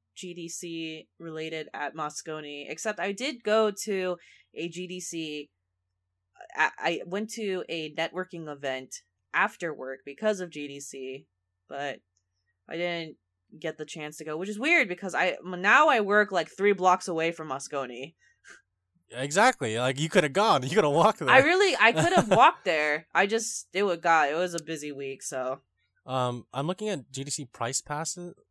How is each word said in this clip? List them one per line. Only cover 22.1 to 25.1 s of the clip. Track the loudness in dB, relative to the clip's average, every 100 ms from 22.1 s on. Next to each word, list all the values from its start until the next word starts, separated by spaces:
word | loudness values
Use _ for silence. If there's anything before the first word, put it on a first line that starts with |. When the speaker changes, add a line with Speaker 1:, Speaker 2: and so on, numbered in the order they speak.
Speaker 1:
have | 4 6
Speaker 2:
<laughs> | 8
Speaker 1:
walked | 8 6 0
there. | 0 2 -2 -2 0
I | 2
just, | 0 -4 -10 -6
it | -2
would | 0 2
got, | 4 6 4
it | 2
was | -2
a | -4
busy | -6 -8 -8
week, | -8 -10